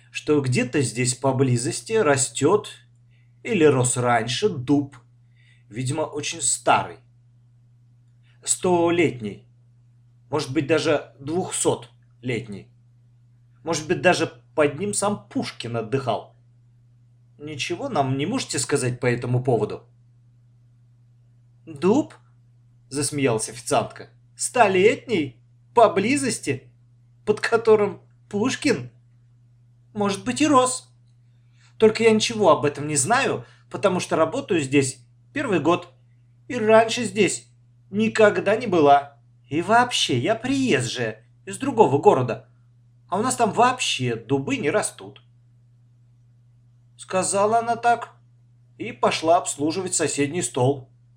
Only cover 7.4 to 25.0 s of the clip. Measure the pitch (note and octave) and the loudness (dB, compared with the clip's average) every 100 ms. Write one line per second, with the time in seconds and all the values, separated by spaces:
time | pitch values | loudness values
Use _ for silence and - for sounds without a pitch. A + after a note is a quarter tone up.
7.4 | _ _ _ _ _ _ _ _ _ _ | _ _ _ _ _ _ _ _ _ _
8.4 | - - F#3 F3 E3+ E3+ C#3+ - G#2 F2+ | -6 -2 0 2 2 2 0 -2 -10 -12
9.4 | _ _ _ _ _ _ _ _ _ D3+ | _ _ _ _ _ _ _ _ _ -6
10.4 | C3 D3 C3+ D#3 D#3+ C#3 - - C#3 F3 | -4 -4 0 0 2 0 -4 -14 -6 -6
11.4 | F3 - D#3+ A2 - _ _ _ B2+ A2 | -4 -2 -2 -2 -8 _ _ _ -6 -6
12.4 | - F#2+ - _ _ _ _ _ _ _ | -8 -16 -18 _ _ _ _ _ _ _
13.4 | _ _ D#3+ D#3+ D#3+ D#3 F3+ D3 D#3+ - | _ _ -6 -6 -2 0 2 2 -2 -6
14.4 | _ - D3 C#3+ G#3 - G3+ G#3 - C4 | _ 0 0 0 -6 -2 -2 -4 -6 -8
15.4 | - - A#2 A#2 G#2+ C3+ B2+ G2 - _ | -8 -10 -8 -6 -4 -4 -2 -4 -8 _
16.4 | _ _ _ _ _ _ _ _ _ _ | _ _ _ _ _ _ _ _ _ _
17.4 | D3 D3 - F3 C4+ E3+ C3+ C3+ D#3+ B3+ | -14 -8 -6 -6 -4 -2 0 -2 -2 -4
18.4 | - D3+ - C3+ B2 B2 B2+ A#2+ B2+ B2 | -4 -6 -2 -2 -2 -2 -2 -2 -2 -2
19.4 | C3 A2+ G2+ F2+ - _ _ _ _ _ | 0 0 -2 -6 -16 _ _ _ _ _
20.4 | _ _ _ _ _ _ _ _ _ _ | _ _ _ _ _ _ _ _ _ _
21.4 | _ _ D#3+ C#3+ F3+ C4+ - - _ _ | _ _ -20 -2 2 2 0 -12 _ _
22.4 | _ _ _ _ _ C3+ - D3 C3+ A2 | _ _ _ _ _ -6 -4 0 0 0
23.4 | - A#2 - B2+ G#2+ - - _ _ - | -4 -10 -2 -2 -2 -10 -20 _ _ -10
24.4 | - B3 G#3 F#3 G#3 C4+ | -4 2 4 4 4 2